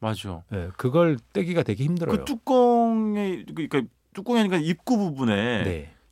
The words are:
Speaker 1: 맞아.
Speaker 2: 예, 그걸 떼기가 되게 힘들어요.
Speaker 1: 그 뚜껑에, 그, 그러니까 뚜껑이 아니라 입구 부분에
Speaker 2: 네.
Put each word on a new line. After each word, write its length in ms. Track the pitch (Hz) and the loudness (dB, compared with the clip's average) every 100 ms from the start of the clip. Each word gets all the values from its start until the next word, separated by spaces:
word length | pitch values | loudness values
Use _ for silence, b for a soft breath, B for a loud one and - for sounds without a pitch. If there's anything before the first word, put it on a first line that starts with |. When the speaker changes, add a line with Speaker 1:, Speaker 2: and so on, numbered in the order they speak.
Speaker 1:
맞아. 420 | 110 107 101 85 - | -6 -6 -8 -12 -8
Speaker 2:
예, 160 | 101 87 - | -8 -8 -4
그걸 400 | 127 143 170 139 - | 0 2 2 2 -4
떼기가 280 | - 175 170 | -4 -2 -2
되게 220 | - - | -2 -2
힘들어요. 320 | 139 175 165 214 | -2 -2 -2 -2
Speaker 1:
그 80 | |
뚜껑에, 1200 | - 240 - 262 240 240 233 226 214 208 202 165 - | -4 -8 2 4 6 6 2 2 0 -2 -2 -6 -8
그, 220 | 156 147 | -8 -2
그러니까 140 | 147 113 _ _ | -2 -2 _ _
뚜껑이 260 | - 196 240 | -14 0 2
아니라 160 | 208 180 | 2 2
입구 400 | 156 175 - 240 | 0 -2 0 0
부분에 680 | 196 135 127 101 117 113 | 2 0 0 2 0 0
Speaker 2:
네. 280 | 90 85 76 _ _ | -2 -4 -8 _ _